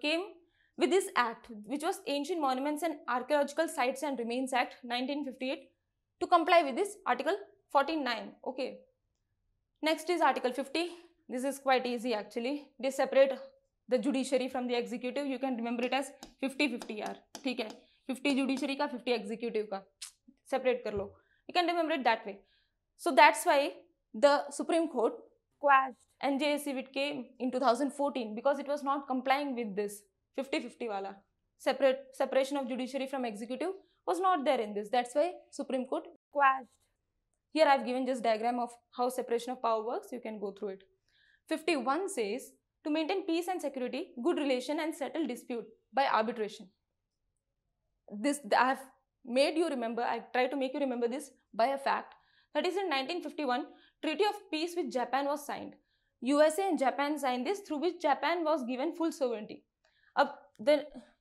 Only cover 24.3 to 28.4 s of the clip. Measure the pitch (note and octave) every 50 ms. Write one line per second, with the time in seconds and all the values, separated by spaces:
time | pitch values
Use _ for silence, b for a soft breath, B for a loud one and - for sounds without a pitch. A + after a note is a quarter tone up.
24.3 | C#4+ C#4+ - - - - C4+ - E4+ E4 E4 D4 B3+ A#3 A3 C#4+ - - - -
25.3 | _ _ _ _ _ _ C#4+ C#4+ C4+ C4+ C4+ C4 A3+ - _ _ _ - - C#4+
26.3 | C#4 C#4 D4+ D4 D4 C#4+ D4 D4 B3+ C4+ C4 - - C#4 C#4 D4 D4 C4 A#3+ -
27.3 | - - B3 B3+ B3 B3+ C4+ A#3 A#3+ A#3+ D4 C4 - - C#4+ C#4+ - C4 A3 G#3+
28.3 | G#3+ -